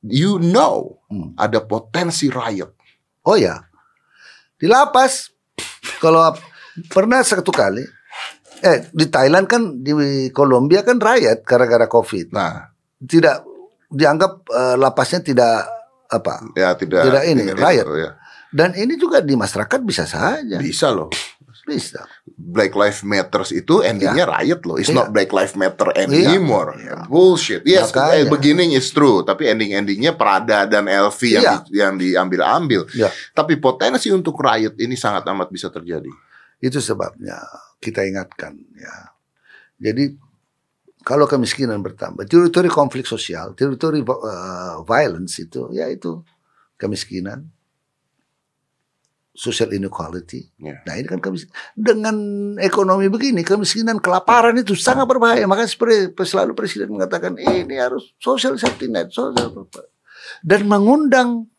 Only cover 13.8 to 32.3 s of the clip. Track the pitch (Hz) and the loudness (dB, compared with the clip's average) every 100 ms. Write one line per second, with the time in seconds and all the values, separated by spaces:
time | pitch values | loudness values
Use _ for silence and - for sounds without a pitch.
13.8 | _ 135 147 156 190 185 - 117 127 127 | _ 2 2 4 0 -2 -6 -2 0 2
14.8 | 135 131 127 180 170 123 117 113 - - | 2 2 -2 -2 0 4 4 2 -2 -10
15.8 | - _ _ 117 - - 110 - 92 90 | -16 _ _ -4 -4 -8 -8 0 0 0
16.8 | 87 90 80 139 160 139 98 92 147 151 | 0 2 4 4 2 0 0 0 2 2
17.8 | 95 76 80 - - - _ 143 175 180 | 0 -4 -6 -10 -20 -20 _ 0 0 0
18.8 | 226 302 330 294 147 131 101 - 104 269 | -4 -2 2 2 2 -2 -2 -4 -4 -4
19.8 | 233 - 80 78 131 294 254 - 92 - | -2 -4 -4 -2 -4 -4 -6 -6 -6 0
20.8 | 147 104 80 - - _ _ - - 143 | 0 0 -4 -10 -10 _ _ -20 -8 -8
21.8 | - - - - - - - 90 98 101 | -8 -14 -20 -20 -20 -20 -6 0 0 2
22.8 | 104 101 101 101 92 98 92 87 92 180 | 0 0 -4 -2 0 -2 -2 -6 2 2
23.8 | 180 107 95 156 175 - 120 170 - 71 | 2 0 0 0 0 0 -2 -2 -4 -4
24.8 | - 151 107 107 95 98 95 98 95 95 | 0 0 2 0 0 0 -2 0 -2 0
25.8 | 101 - 95 147 175 185 165 107 80 73 | 0 0 2 4 4 4 2 0 -2 -10
26.8 | - - - 156 185 170 - 101 151 185 | -14 -14 -2 4 6 4 -2 -4 2 4
27.8 | - 135 147 156 139 147 143 160 170 135 | 4 0 2 2 2 2 4 4 2 2
28.8 | 127 - 143 98 85 - 143 107 104 98 | 0 2 4 4 2 -2 0 0 0 -2
29.8 | 101 101 143 170 107 190 220 107 101 104 | -2 0 -2 2 2 2 2 0 2 0
30.8 | 101 98 101 - 123 107 120 - - 101 | 2 2 0 0 0 4 4 0 -2 0
31.8 | 98 95 92 90 92 | 0 0 0 0 0